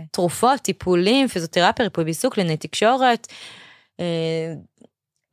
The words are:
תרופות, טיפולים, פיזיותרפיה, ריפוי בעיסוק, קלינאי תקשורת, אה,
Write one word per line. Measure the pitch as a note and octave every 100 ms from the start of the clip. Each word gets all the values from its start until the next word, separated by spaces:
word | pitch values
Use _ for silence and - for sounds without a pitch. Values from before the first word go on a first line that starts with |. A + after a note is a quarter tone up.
| D#3+
תרופות, | - F3 - A#3+ C4
טיפולים, | - D#3+ - F3+ F#3 C4 C4
פיזיותרפיה, | F#3 E3 - F3+ A#3 G#3+
ריפוי | -
בעיסוק, | D#3+ D#3+ C4
קלינאי | G#3 F3 D#3
תקשורת, | - - G#3+ C4 B3+ A#3 - - - - - - _ -
אה, | F3 E3 D#3+ D#3+ D#3+ D3+ F3+ _ _ _ _ _ _